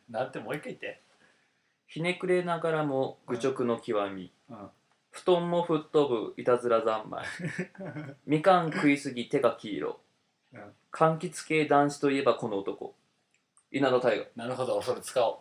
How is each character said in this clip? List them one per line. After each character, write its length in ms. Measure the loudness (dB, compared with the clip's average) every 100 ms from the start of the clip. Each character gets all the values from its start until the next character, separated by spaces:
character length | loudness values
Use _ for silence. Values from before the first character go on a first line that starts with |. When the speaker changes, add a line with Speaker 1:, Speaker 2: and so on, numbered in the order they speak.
| _
Speaker 1:
な 160 | -6 -6
ん 60 |
て、 80 | -6
も 120 | -8
う 40 | -8
一 60 |
回 100 | -8
言 40 | -12
っ 40 |
て。 220 | -12 -14 _ _ _ _ _ _ _ _ _
Speaker 2:
ひ 160 | -6
ね 140 | -4 -2
く 100 | 0
れ 160 | 0
な 180 | 2 -2
が 120 | 0
ら 120 | 0 0
も 340 | 0 -2 -4 -6
愚 100 | -2
直 280 | -2 0 0
の 140 | -2
極 300 | 0 -2 -2
み。 240 | -6 -14 _ _
Speaker 1:
う 60 | -16
ん。 40 |
う 40 |
ん。 80 | -16 _ _ _ _
Speaker 2:
布 140 | -4 2
団 180 | 2 4
も 100 | 0
吹 220 | 2 0 2
っ 40 |
飛 420 | 2 2 0 -2
ぶ 80 | -4
い 40 | 2
た 120 | 2
ず 120 | 4
ら 120 | 2
三 260 | 2 -2 -4
昧。 160 | -10 -10 -8 -8 -6 -10 -10
<laughs> 480 | -12 -10 -12 -14 -2
み 160 | 2
か 220 | 6 4
ん 80 | 4
食 180 | 2 2
い 80 | 2
す 160 | 0
ぎ 160 | -8 -2
手 120 | 2
が 140 | 2 0
黄 180 | -8 -6
色。 260 | -6 -8 _ _ _ _ _
Speaker 1:
う 40 | -20
ん。 180 | -20 _ _
Speaker 2:
柑 240 | 2 4 4
橘 300 | -6 -10 -2
系 200 | 0 4
男 260 | 4 4
子 80 | 2
と 100 | 0
い 80 | 2
え 60 |
ば 120 | 2 2
こ 120 | 0
の 100 | -4
男。 380 | -6 -8 -12 -14 _ _ _ _ _ _ _
稲 200 | 0 2
田 100 | 4
大 200 | 2 0
我。 120 | -4 -10
Speaker 1:
な 120 | -8
る 80 | -6
ほ 100 | -2
ど、 160 | -2
そ 140 | -2 -4
れ 60 |
使 220 | -2 0
お 100 | 0
う。 40 | -2